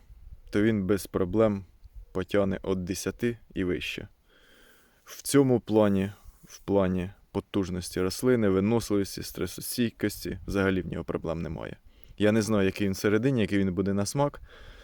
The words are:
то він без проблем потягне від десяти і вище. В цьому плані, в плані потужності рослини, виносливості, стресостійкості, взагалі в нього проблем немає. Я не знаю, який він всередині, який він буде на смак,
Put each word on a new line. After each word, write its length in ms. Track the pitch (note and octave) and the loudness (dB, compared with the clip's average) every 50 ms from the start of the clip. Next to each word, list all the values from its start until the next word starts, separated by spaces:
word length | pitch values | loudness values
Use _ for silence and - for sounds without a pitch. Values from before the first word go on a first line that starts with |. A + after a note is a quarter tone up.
| - _ - - - - - - - - | -14 _ -20 -20 -20 -20 -20 -20 -18 -4
то 120 | - G#2 G#2 | 0 2 2
він 240 | A2+ A2 G#2 F#2+ | 4 2 2 2
без 200 | F#2 G#2 F#2+ - | 2 0 0 0
проблем 580 | - - F#2 F#2+ F2+ F2+ A2 A2+ A2 G#2 G2 F#2 - _ - - - - - - - - | -4 -2 -2 -2 0 2 4 4 4 2 0 -6 -12 _ -20 -20 -20 -20 -20 -20 -8 -6
потягне 480 | F#2 F2+ - - G2+ G2 F#2+ F#2+ - - | -6 -4 0 2 2 2 2 0 -2 -2
від 200 | - F#2+ F#2 F2+ | -2 -2 -2 -2
десяти 540 | F2 F#2+ - - - - - - A#2+ A#2+ A#2 - - - | -4 -6 -4 -4 -6 -4 -2 -2 -4 -4 -4 -12 -12 -6
і 100 | - F#2+ | -4 -2
вище. 440 | F2+ F#2 - - - - - - - - _ _ _ _ _ _ _ - - - - - _ _ _ _ _ _ | -2 -2 -4 -4 -8 -10 -10 -12 -14 -18 _ _ _ _ _ _ _ -20 -20 -20 -20 -20 _ _ _ _ _ _
В 180 | - - - - | -20 -20 -14 -8
цьому 380 | - - C#3 C#3+ C3 B2 A2+ | 2 4 4 6 6 4 2
плані, 520 | - - G#2+ A2 G#2+ G#2 G2 F#2+ G2 G2 G2+ - - - - _ - | 2 2 4 4 6 6 4 2 0 -2 -6 -12 -20 -20 -20 _ -20
в 140 | - - - | -20 -20 -14
плані 520 | - - G2 G2+ F#2+ F2+ F#2 F#2 F2+ F#2 G2 - _ _ _ | -4 2 2 4 4 2 0 -2 -4 -6 -8 -16 _ _ _
потужності 680 | G2 - - - G#2 F#2+ E2+ F#2 F2 F2 - - F#2 | -6 -6 -2 -2 -2 -2 -2 -4 -8 -8 -6 -4 -2
рослини, 480 | F#2 F#2 - - - B2+ B2+ A#2 A2 G2+ | -2 -2 -2 -2 2 2 2 4 4 4
виносливості, 720 | F#2+ F#2+ G2 G#2+ A#2 A#2 A2 - G#2 G2+ G2 - - - - | 4 4 4 4 2 0 0 0 0 0 0 -2 -6 -10 -12
стресостійкості, 1160 | - - - F2 F2+ - - - - - - A#2+ A2+ - _ - G#2 - - - F2 F#2 F#2+ - | -12 -8 -6 -6 -6 -6 -10 -10 -8 -2 -2 -2 -2 -2 _ -4 -4 -4 -4 -8 -8 -8 -8 -8
взагалі 360 | - F2+ G2+ F#2+ F#2+ F#2+ F#2 E2+ | -4 -2 0 2 2 2 0 -2
в 40 | |
нього 180 | E2+ - E2+ E2 | -4 -6 -8 -6
проблем 380 | - - - - E2 D#2+ E2 E2+ | -6 -6 -6 -4 -4 -6 -4 -6
немає. 340 | D#2 D#2+ - A1 - - - _ - - - - - - - | -8 -8 -8 -10 -12 -12 -16 _ -20 -20 -20 -20 -20 -6 0
Я 140 | G2+ G#2 G#2+ | 2 4 4
не 100 | A2+ G#2 | 4 2
знаю, 240 | G#2 A2 G#2 F#2+ | 2 2 2 2
який 200 | F#2+ - - G#2 | 2 2 0 -2
він 60 | G2 F#2+ | -2 -2
всередині, 480 | - - G#2+ G2+ A2 A2+ C#3 C#3 A#2+ | 0 0 2 2 2 2 2 2 2
який 180 | G#2 F2+ G2+ G2+ | 0 2 2 2
він 160 | G2 F#2+ F2+ | 2 2 0
буде 200 | F#2 G2 G2 G2 | 0 0 0 0
на 120 | G2 G2+ | 0 -2
смак, 340 | - - C#3+ C#3+ C#3+ - - - - - - - - - - | -2 -2 -2 -2 -2 -2 -8 -18 -20 -20 -20 -20 -20 -20 -20